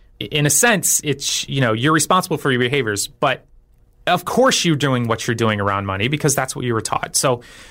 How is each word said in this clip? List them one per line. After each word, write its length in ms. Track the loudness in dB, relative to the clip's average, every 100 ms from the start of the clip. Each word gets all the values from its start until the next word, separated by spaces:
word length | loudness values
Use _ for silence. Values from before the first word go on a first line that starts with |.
| _ -14
i-, 40 | -6
in 220 | 0 2
a 20 |
sense, 500 | 4 4 2 2 -2
it's, 440 | -2 -4 -4 -6 -4
you 140 | 0
know, 100 | 0
you're 200 | 2 2
responsible 440 | 2 2 0 0 -2
for 100 | 0
your 80 | 0
behaviors, 460 | 0 0 -2 -4 -6
but 380 | -2 -2 -2 _ -20 _ _ _ _ -2
of 180 | -2 0
course 400 | 2 2 4 0
you're 100 | 0
doing 320 | 0 0 0
what 200 | -2 -2
you're 80 | 0
doing 260 | 2 2
around 240 | 0 -2 -2
money 220 | -2 -2
because 260 | 0 0
that's 220 | 0 -2 -4
what 100 | -2
you 80 |
were 80 | -2
taught. 340 | -2 -4 -2 -2
So 260 | 0 0 -4 -20 -20